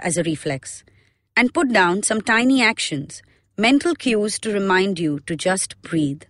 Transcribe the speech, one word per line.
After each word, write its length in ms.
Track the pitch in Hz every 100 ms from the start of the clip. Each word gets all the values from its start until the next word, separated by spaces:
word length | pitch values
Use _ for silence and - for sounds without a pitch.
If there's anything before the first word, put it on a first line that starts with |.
as 160 | 175 165
a 60 |
reflex, 580 | 165 151 156 135 - - _ _ _ _ _
and 200 | - 247
put 180 | 320 277
down 300 | 220 175 185
some 180 | - 220
tiny 400 | - 226 254 269
actions, 640 | 220 226 - 139 143 - _ _ _ -
mental 380 | 220 277 349
cues 440 | 320 262 214 208 -
to 120 | 220
remind 460 | 202 196 185 196 175
you 220 | 165 147
to 140 | -
just 460 | 160 185 190 - -
breathe. 440 | - 165 143 147 -